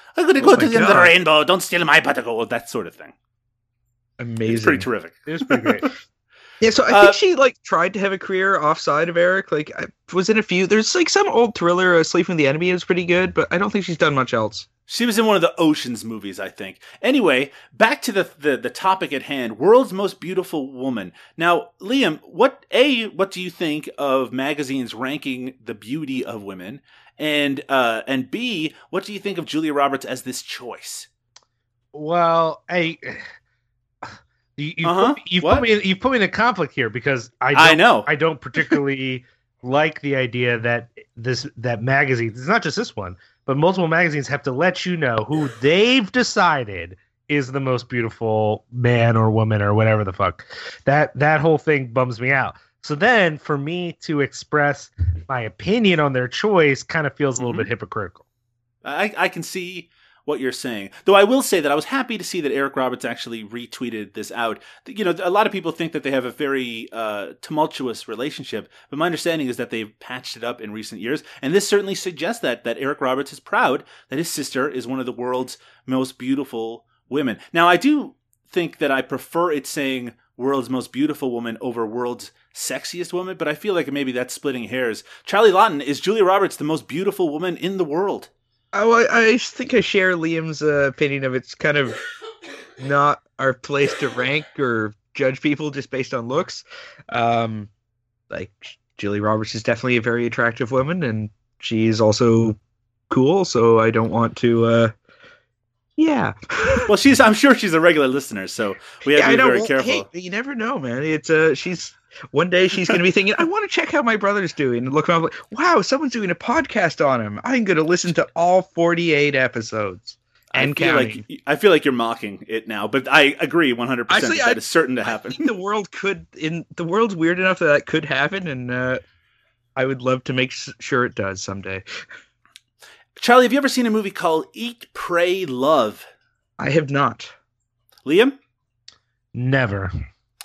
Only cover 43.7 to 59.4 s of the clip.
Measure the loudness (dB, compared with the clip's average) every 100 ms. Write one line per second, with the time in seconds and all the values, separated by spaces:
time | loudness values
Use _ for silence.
43.7 | 2 0 2 0 -2 -4 -4 -4 0 0
44.7 | 0 -6 -2 0 -2 -2 -4 -4 0 2
45.7 | 4 4 4 2 -2 0 2 2 2 -4
46.7 | -10 -12 -16 _ _ -4 -2 -2 -4 -2
47.7 | -4 -4 -4 -4 -4 -2 0 0 -2 _
48.7 | -2 2 4 4 4 4 2 2 2 2
49.7 | 4 4 2 -2 -2 -2 -4 -16 -18 -16
50.7 | -4 0 2 2 0 2 4 2 2 2
51.7 | 0 0 -2 -2 -2 -2 0 -2 -8 _
52.7 | _ -8 0 4 4 2 -2 -6 -4 -4
53.7 | -6 -8 -10 -4 -2 -2 -6 -2 0 0
54.7 | -2 -8 -4 -2 -2 -4 -8 -8 -8 -2
55.7 | 2 4 4 2 0 -4 -2 0 4 4
56.7 | 2 -2 -4 -4 -2 -2 -2 -4 -4 -6
57.7 | -6 -8 -10 -10 _ _ _ _ _ _
58.7 | _ -10 -4 -4 -2 -2 -4